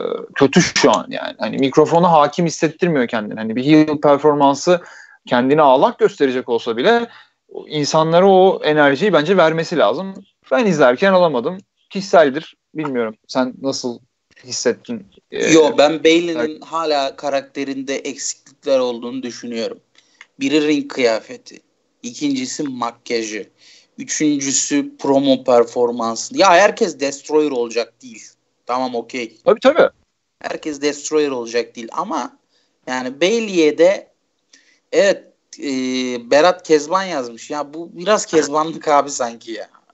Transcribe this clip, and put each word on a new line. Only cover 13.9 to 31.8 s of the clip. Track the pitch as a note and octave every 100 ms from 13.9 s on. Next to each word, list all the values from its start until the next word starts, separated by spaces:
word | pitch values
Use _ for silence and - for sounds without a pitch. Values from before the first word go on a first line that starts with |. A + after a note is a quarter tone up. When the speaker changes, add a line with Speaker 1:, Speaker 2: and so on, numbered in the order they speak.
| A#2+ _ _ _ _
Speaker 1:
hissettin? | B2+ A#2+ B2+ A2+ - A#2 - _ _
Ee, | - -
Speaker 2:
Yo, | D#3+ D#3 C#3+
ben | C#3+ D#3
Bayley'nin | D#3 E3 F3 D#3+
Speaker 1:
Evet. | D#3 D#3
Speaker 2:
hala | - D#3+ D#3+ D3 C3+ C#3
karakterinde | D3 C#3 C3+ - C3+ C#3 C3+ C3+
eksiklikler | - A#2 - - _ _ - C3+
olduğunu | B2+ A#2+ A#2+ C3
düşünüyorum. | B2+ A#2 A#2+ A#2 G#2+ - _ _ _ _ - -
Biri | C3+ D3+ D3+
ring | D3 C#3
kıyafeti. | - B2 A2 - B2 - - _ _ _ _
İkincisi | A#2 B2 D3 C3+ B2+ -
makyajı. | D3 B2+ A#2+ A#2+ - A#2+ A2 G#2 F#2+ _ _ _ _ -
Üçüncüsü | C3 - D3+ D3 C3+ C3+ - C#3+ C#3+ -
promo | C#3 C#3 C#3 B2+
performansı. | C3 B2 A#2+ C3 A#2+ A#2+ A2+ A2+ - C3
Ya | F#3+
herkes | F3 G#3 - G#3 C#3+
Destroyer | C#3 C#3 - D3+ D3+
olacak | C3 A#2+ A2+ A2+ _
değil. | C3 A2 - _ _ _ -
Tamam, | B2 B2+ A#2+
okey. | A2+ C3 A2+ - -
Speaker 1:
Tabii, | A3
tabii. | B3+ E4 - - _ _ _ _
Speaker 2:
Herkes | - E3+ D#3 C#3+
Destroyer | C#3+ C#3+ - D#3 D3
olacak | C3 A#2 A#2 A2+
değil | -